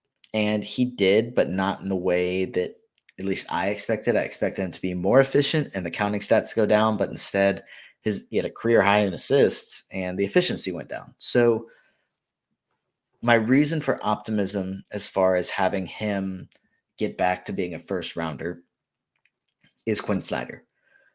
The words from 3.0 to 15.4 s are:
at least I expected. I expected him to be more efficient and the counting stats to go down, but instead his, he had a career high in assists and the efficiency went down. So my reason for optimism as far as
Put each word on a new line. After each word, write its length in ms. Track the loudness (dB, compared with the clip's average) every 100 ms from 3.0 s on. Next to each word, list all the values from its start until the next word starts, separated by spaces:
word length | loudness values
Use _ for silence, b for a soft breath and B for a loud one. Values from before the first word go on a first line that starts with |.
| _ -8
at 80 | -4
least 220 | -4 -4
I 200 | -4 -2
expected. 460 | -4 -4 -2 0 0
I 60 |
expected 420 | -2 -4 -4 -4
him 80 | -6
to 100 | -4
be 120 | -6
more 280 | -2 4 4
efficient 500 | 6 2 2 0 -2
and 120 | -6 -6
the 40 |
counting 300 | -2 -2 -2
stats 300 | 2 2 2
to 60 | 0
go 100 | 4
down, 320 | 4 4 2
but 120 | -2
instead 540 | -4 -4 2 2 0 B B B B
his, 260 | -4 -4 -2
he 80 | -2
had 80 | -2
a 60 |
career 300 | -2 2 4
high 180 | 6 4
in 140 | 2
assists 720 | -2 0 4 4 2 -6 -12 -10
and 280 | -8 -6 -2
the 60 | 0
efficiency 480 | 2 2 -2 -4
went 160 | -8 -8
down. 260 | -12 -12 -10
So 500 | -2 4 4 2 b b b b b _ _ _ _ _ _ _ _ _ _ _
my 140 | 4 4
reason 440 | 6 4 4 0
for 260 | -2 -2 0
optimism 800 | -2 0 -2 0 -2 -4 -8 -8
as 160 | -4 -2
far 300 | 2 4
as 120 | 2